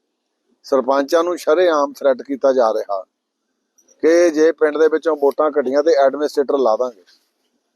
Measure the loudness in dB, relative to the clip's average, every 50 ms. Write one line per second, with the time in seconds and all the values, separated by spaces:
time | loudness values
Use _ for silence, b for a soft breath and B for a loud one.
0 | _ _ _ _ _ _ _ _ _ _ _ _ _ -2 -2 -2 0 0 -2 -2
1 | -2 0 0 -2 0 -2 -4 -6 -2 0 0 2 2 2 2 0 -2 -4 -4 -2
2 | -2 -2 -2 -2 -4 -10 -8 -2 0 0 2 2 2 0 0 -2 -6 -6 -8 -8
3 | -8 _ _ _ _ _ _ _ _ _ _ _ _ _ _ _ _ _ _ _
4 | 0 2 2 4 2 2 2 2 2 2 2 0 -2 -2 0 2 0 0 0 0
5 | -2 -2 -4 0 -2 -2 0 0 -2 -2 -2 -2 -4 -2 0 0 2 2 2 2
6 | 2 2 0 -2 -6 -4 -2 -2 -2 -2 0 0 0 0 0 0 -2 -6 -8 _
7 | _ _ -20 _ _ _ _ _ _ _ _ _ _ _ _